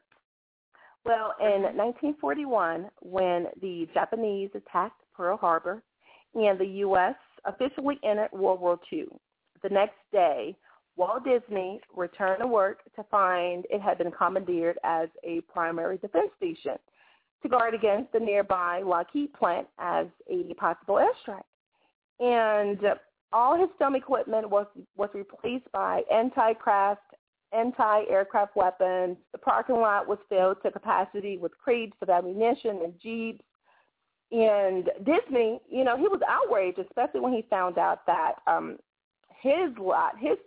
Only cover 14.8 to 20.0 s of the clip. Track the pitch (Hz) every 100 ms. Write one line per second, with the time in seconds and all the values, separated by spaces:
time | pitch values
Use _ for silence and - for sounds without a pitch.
14.8 | - 165 165 - 170 170 - 180 165 170
15.8 | 175 190 208 339 403 - 170 - 139 -
16.8 | - _ _ _ _ _ 254 240 226 220
17.8 | 208 202 262 220 226 202 202 185 175 175
18.8 | 196 170 170 294 285 - 190 170 - -
19.8 | 175 170